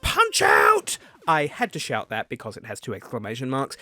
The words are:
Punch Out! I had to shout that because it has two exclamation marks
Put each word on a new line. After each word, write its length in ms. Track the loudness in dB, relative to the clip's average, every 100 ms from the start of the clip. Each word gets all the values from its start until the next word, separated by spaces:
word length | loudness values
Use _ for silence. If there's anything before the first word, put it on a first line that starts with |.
Punch 400 | -2 2 2 4
Out! 560 | 4 6 6 4 0 -10 -12 _ 0
I 180 | 2
had 260 | 0 -2 -4
to 60 | -4
shout 300 | -4 -4 -4
that 200 | -6 -6
because 280 | -8 -10 -12
it 80 |
has 140 | -12 -10
two 140 | -8
exclamation 560 | -10 -8 -8 -6 -6 -4
marks 280 | -2 -4 -6